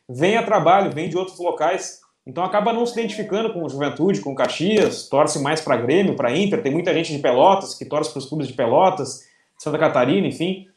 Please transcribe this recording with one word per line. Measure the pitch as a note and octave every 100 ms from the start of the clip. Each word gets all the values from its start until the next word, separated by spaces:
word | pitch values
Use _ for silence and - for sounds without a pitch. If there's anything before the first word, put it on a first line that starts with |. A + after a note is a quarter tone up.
| -
vem | B2 F3+ A3+
a |
trabalho, | A3+ G#3 D#3 G3 F3+
vem | C#3 F3+
de | E3+
outros | F#3 -
locais, | E3+ D#3 D#3 F#3+ - - _ _ -
então | D3+
acaba | F#3 G#3 G#3
não | A3+ A#3+
se |
identificando | A3+ A3 A3 G3 G3 A3+
com | F3
o | D3+
Juventude, | C3+ C#3+ C#3 F3+ -
com | C#3
o | C3
Caxias, | B2 - F3 G#3+ E3+ - -
torce | C#3 D3+ D3+
mais | C#3 D#3
pra | D3 B2
Grêmio, | A#2+ E3+ F#3 B2
pra | A#2+ D3
Inter, | G3+ D#3+
tem | C#3
muita | D#3 F3
gente | D#3 D#3+
de | C#3+
Pelotas | C#3+ B2 F3 F#3+ C3
que | - C3+
torce | D3 D3+
pros | C#3 -
clubes | D3+ B2+
de |
Pelotas, | - A#2 C#3+ F#3 F3+ B2 - - _ _ _
Santa | D#3 C#3+
Catarina, | D#3 C3 B2+ F#3+ D#3
enfim. | - F3 F#3+ -